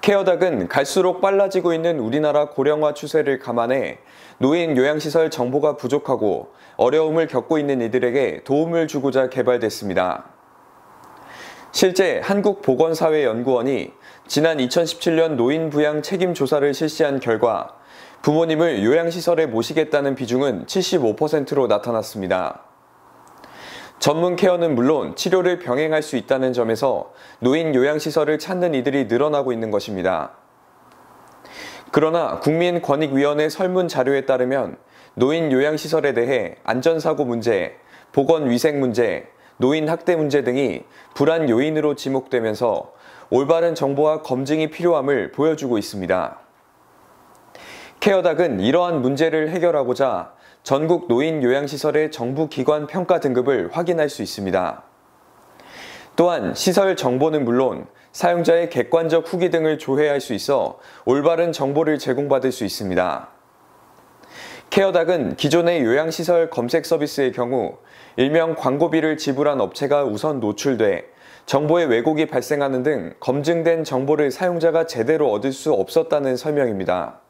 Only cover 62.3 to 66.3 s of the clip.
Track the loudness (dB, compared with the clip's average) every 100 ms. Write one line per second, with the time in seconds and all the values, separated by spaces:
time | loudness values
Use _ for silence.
62.3 | 2 0 -2 -6 -6 -2 0 0 -2 -8
63.3 | -20 _ _ _ _ _ -20 _ _ -20
64.3 | -20 -20 -20 -2 2 4 2 2 0 0
65.3 | -2 2 2 2 2 2 2 0 -4 0